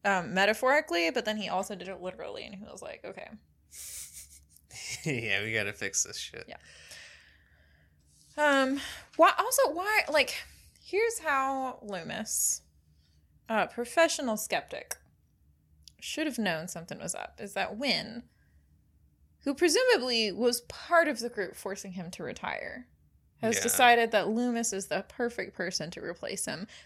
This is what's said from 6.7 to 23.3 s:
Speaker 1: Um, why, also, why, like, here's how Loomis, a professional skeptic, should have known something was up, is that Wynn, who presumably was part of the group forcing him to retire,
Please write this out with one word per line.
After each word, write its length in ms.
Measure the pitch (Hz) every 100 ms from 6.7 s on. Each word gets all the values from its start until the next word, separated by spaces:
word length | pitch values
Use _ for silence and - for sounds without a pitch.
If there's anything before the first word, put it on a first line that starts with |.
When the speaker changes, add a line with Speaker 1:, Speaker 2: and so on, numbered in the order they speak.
| - - - - - - _ _ _ _ _ _ _ _ _ _ -
Speaker 1:
Um, 420 | 294 277 262 277 - - -
why, 180 | - 349 -
also, 340 | 320 - 285
why, 300 | 320 392 427 -
like, 240 | 302 254 - - - - _
here's 360 | - 381 466 466
how 600 | 320 269 269 269 262 -
Loomis, 800 | 208 190 - 190 214 - - - _ _ _ _ _ _ _ _ -
a 180 | 220 185
professional 680 | - 240 - 330 - 262 214
skeptic, 580 | - 160 - - - - _ _ _ _ _ _ _ _ - _
should 280 | - - 311
have 100 | 240
known 300 | 202 160 180
something 320 | 170 165 -
was 160 | 170
up, 240 | - - -
is 120 | 202
that 240 | 196 - 208
Wynn, 460 | 269 175 214 233 - _ _ _ _ _ _ _ _ _ _ _
who 100 | 269
presumably 760 | 277 339 359 508 427 254 233 214
was 300 | 185 240 240
part 460 | - - - 349 330
of 120 | 226
the 100 | 233
group 260 | 226 175
forcing 380 | - 196 196 196
him 180 | 185 170
to 120 | -
retire, 640 | 151 - - - - 247 - _ _ _ _